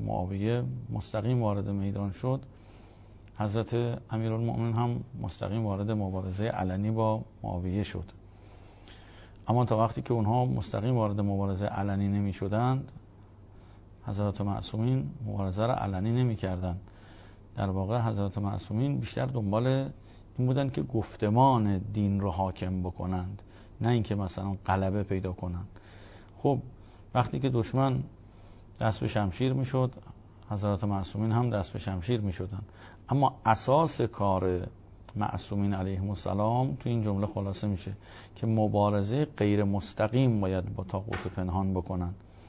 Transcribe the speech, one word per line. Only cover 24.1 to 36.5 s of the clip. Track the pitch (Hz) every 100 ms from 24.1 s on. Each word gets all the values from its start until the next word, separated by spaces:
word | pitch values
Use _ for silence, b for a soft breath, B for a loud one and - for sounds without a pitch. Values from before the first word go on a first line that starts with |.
مثلاً | 101 95 - 98 95 -
غلبه | 95 95 101
پیدا | 98 95 95
کنند. | 90 90 87 98 B B B B B B -
خب، | 139 131 - - B B B
وقتی | 127 117 135
که | 131
دشمن | 123 110 131 135 131 139 - B B B B B -
دست | 113 110
به | 113
شمشیر | 107 101 87 131
می‌شد، | 131 131 131 127 - - - - - -
حضرات | 104 104 98
معصومین | 104 98 95 104 110
هم | 110 123
دست | 107 92
به | -
شمشیر | - 95 85 120
می‌شدند. | 104 90 92 95 - B B B -
اما | 131 139 - 110
اساس | 110 - 139 160 -
کار | 117 - 101 95 95 90 92 - - - - 101
معصومین | 104 - - 101 101
علیهم | 95 92 95 101
السلام | 95 95 95 107